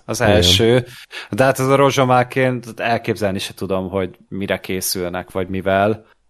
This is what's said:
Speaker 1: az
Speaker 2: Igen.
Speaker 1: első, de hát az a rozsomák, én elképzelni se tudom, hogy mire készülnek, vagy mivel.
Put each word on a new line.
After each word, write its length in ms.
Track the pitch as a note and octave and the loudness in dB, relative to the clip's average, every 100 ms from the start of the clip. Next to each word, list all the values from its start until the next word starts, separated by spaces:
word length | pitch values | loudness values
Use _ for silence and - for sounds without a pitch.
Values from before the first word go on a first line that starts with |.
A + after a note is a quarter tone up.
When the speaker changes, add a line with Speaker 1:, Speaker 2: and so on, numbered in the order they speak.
| - | -10
Speaker 1:
az 160 | A2+ | -2
Speaker 2:
Igen. 100 | A2+ | 2
Speaker 1:
első, 520 | G#2 F#2 - A2+ B2 B2 - - - - | 4 4 4 4 4 0 -12 -18 -18 -10
de 140 | G#2 | 0
hát 160 | C3 C3 | 2 2
az 80 | C3 | 2
a 80 | C3+ | 4
rozsomák, 600 | C#3 C3 C3 B2+ B2 C3+ | 4 4 4 4 2 0
én 240 | C3 B2 A2+ A2 | 0 -2 -8 -8
elképzelni 640 | G#2+ A2+ - F#2 G2+ F#2+ | -2 -2 -2 -2 -2 -4
se 140 | - | -8
tudom, 360 | - F#2 F#2+ F#2 | -10 -4 -4 -2
hogy 280 | F#2+ F#2 - _ | -4 -4 -8 _
mire 300 | G2 G2 F#2+ | -10 -4 -6
készülnek, 720 | - F#2 - F#2+ F2 F2+ F2+ | -4 -6 -6 -6 -6 -6 -8
vagy 160 | F#2+ F#2 | -8 -6
mivel. 560 | F#2+ F#2 F#2+ G2+ A2 - _ _ | -4 0 2 2 -2 -8 _ _